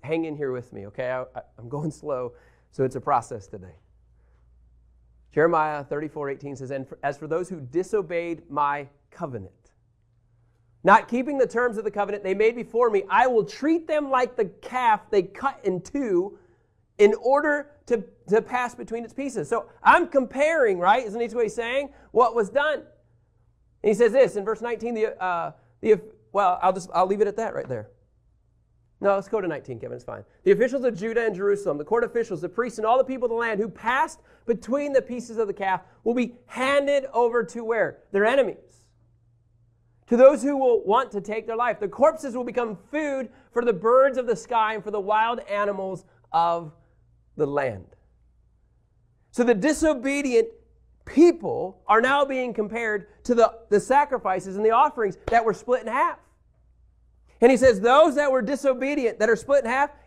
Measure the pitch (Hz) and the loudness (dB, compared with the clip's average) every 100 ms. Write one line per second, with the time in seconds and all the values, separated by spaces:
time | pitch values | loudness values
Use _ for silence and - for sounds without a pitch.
0 | 131 165 165 147 139 127 120 110 101 101 | -6 -6 -4 -6 -6 -6 -10 -16 -16 -10
1 | 127 127 127 - - - 117 143 156 147 | -8 -6 -8 -14 -20 -20 -12 -8 -8 -10
2 | 151 131 123 - _ _ _ - 131 131 | -8 -8 -8 -12 _ _ _ -4 -4 -2
3 | 147 131 - 117 - 104 92 - _ _ | -2 -2 -2 -12 -14 -18 -20 -20 _ _
4 | _ _ _ _ _ _ _ _ _ _ | _ _ _ _ _ _ _ _ _ _
5 | _ _ _ 147 165 165 156 147 135 147 | _ _ _ 2 2 2 0 -4 -8 -8
6 | 156 151 143 135 143 127 131 139 131 - | -8 -8 -8 -10 -12 -14 -10 -10 -10 -8
7 | 143 143 156 165 175 180 127 156 180 214 | -8 -6 -6 -6 -6 -10 -6 -6 -2 -4
8 | 165 170 170 160 - 139 143 143 139 _ | -2 -6 -6 -8 -8 -2 -2 -2 -8 _
9 | _ - 165 120 92 _ _ _ _ _ | _ -12 -10 -10 -14 _ _ _ _ _
10 | _ _ _ _ _ _ _ _ 180 208 | _ _ _ _ _ _ _ _ 4 4
11 | 208 240 262 277 247 226 247 214 208 202 | 4 -4 -4 0 0 0 -2 -2 -6 -4
12 | 202 208 196 196 220 240 214 226 240 202 | -4 -4 -4 0 0 0 -4 0 2 2
13 | 190 196 262 233 190 - 285 339 330 302 | 2 2 4 2 0 -4 0 0 0 -4
14 | 285 269 262 247 196 - - 254 240 214 | 0 0 0 -2 -6 -6 -10 -2 2 0
15 | - 202 175 - 269 - 202 180 180 285 | 2 0 0 -4 -6 -4 -4 -4 -6 -6
16 | 247 180 196 - _ _ _ _ _ - | 0 0 -2 -8 _ _ _ _ _ 4
17 | 208 220 240 277 302 294 277 _ - 233 | 4 4 2 2 2 -2 -4 _ -4 -4
18 | - _ - 214 220 247 247 247 214 226 | -4 _ 0 0 0 -4 -6 -8 -10 -10
19 | 226 - 277 220 147 233 - - 208 302 | -10 -8 -8 -6 -4 -4 -6 -2 4 4
20 | 339 277 254 254 302 330 240 180 180 233 | 4 0 0 -2 0 2 2 2 2 2
21 | 226 220 233 233 214 - 233 262 277 - | 0 -6 -6 -2 -4 -4 -4 -4 -6 -12
22 | _ 220 240 233 196 240 302 285 - _ | _ 2 2 2 -2 0 -2 -4 -8 _
23 | _ _ _ _ _ _ _ _ 208 208 | _ _ _ _ _ _ _ _ -2 2
24 | 233 247 233 208 196 214 233 226 226 226 | 2 4 2 2 -6 -8 -8 -8 -6 -4
25 | 208 - 185 175 160 - _ _ 220 214 | -4 -4 -4 -4 -6 -10 _ _ 2 2
26 | - - _ 196 190 180 185 185 175 170 | 2 -20 _ 0 0 2 0 0 -4 -2
27 | 190 202 214 202 220 139 135 120 104 _ | 0 2 0 -2 -6 -6 -8 -10 -10 _
28 | _ _ _ _ _ _ _ _ _ _ | _ _ _ _ _ _ _ _ _ _
29 | 202 196 196 220 180 143 - 117 120 123 | 0 0 -2 -4 -4 -6 -8 -12 -12 -14
30 | - 107 104 _ 185 190 240 262 247 170 | -14 -16 -16 _ 2 4 4 0 -2 -2
31 | 220 226 226 180 202 202 196 147 151 233 | -4 -2 -2 -2 -2 0 -2 -4 -2 -2
32 | 233 233 226 175 170 - 240 226 214 254 | 0 -2 -4 -6 -6 -4 -4 -2 2 2
33 | 254 262 233 226 233 208 220 - 220 262 | 2 -2 -4 -2 -2 -2 -4 -4 -2 0
34 | 320 - _ _ - 233 - 277 285 269 | -2 -6 _ _ -6 -6 -2 -4 0 0
35 | - 247 240 220 208 196 190 185 - _ | 0 -8 -10 -6 -4 -4 -4 -4 -6 _
36 | 220 240 240 - _ 226 262 285 277 285 | -4 -2 -2 -6 _ -6 0 2 2 0
37 | 262 226 240 233 226 233 226 226 165 - | 0 0 0 0 -4 -8 -4 -2 -2 -4
38 | _ 196 214 269 226 - _ _ _ _ | _ 0 2 2 0 -4 _ _ _ _
39 | _ _ _ _ _ _ _ _ _ _ | _ _ _ _ _ _ _ _ _ _
40 | _ 240 269 285 262 277 262 226 185 226 | _ 8 8 8 0 0 2 2 2 0
41 | 247 202 185 220 220 226 240 208 202 202 | 0 -6 -8 -8 -6 -4 -2 -2 -6 2
42 | 285 311 277 214 247 240 233 190 - 294 | 2 2 -6 -8 -6 -4 -4 -8 -8 -6
43 | 302 269 233 - _ 233 240 185 220 254 | -4 -4 -8 -14 _ -2 0 0 4 6
44 | 277 262 240 220 - 233 214 220 214 208 | 6 2 -2 -4 -2 -2 0 -4 -6 -6
45 | 190 214 220 233 - 202 202 196 190 185 | 0 0 0 -2 -6 -4 -2 -4 -6 -10
46 | - _ _ 170 170 170 160 - _ _ | -14 _ _ 0 0 0 -6 -18 _ _
47 | _ _ _ - 143 143 135 101 - _ | _ _ _ -2 0 2 -2 -6 -14 _
48 | _ _ _ _ _ _ _ _ _ _ | _ _ _ _ _ _ _ _ _ _
49 | _ _ _ - 240 220 294 294 311 277 | _ _ _ -2 2 4 2 2 2 0
50 | 262 285 277 233 - - _ _ _ _ | -2 -2 2 2 2 -4 _ _ _ _
51 | - - 349 - 185 120 180 - - 214 | -4 6 6 6 -4 -6 -6 -10 2 4
52 | 247 285 277 262 247 220 208 220 226 208 | 4 2 0 -2 -4 -4 -6 -4 -4 -4
53 | - - - 233 220 - - 208 190 269 | -8 -12 0 4 4 2 0 0 4 2
54 | 285 254 196 190 190 190 220 233 294 247 | 2 -2 -4 -4 -6 -2 2 4 2 0
55 | 208 - - 233 226 196 - 247 220 247 | -4 -4 0 2 2 -2 -2 -2 -2 -2
56 | 523 587 _ _ _ _ _ _ _ _ | -2 -2 _ _ _ _ _ _ _ _
57 | _ _ _ _ 240 254 262 202 226 269 | _ _ _ _ 4 6 6 4 4 6
58 | 330 269 294 262 214 277 277 247 269 294 | 6 4 0 0 -2 -2 -2 -2 -2 -2
59 | 233 - 220 233 - 277 233 262 285 - | -2 0 0 0 2 0 2 0 -2 -4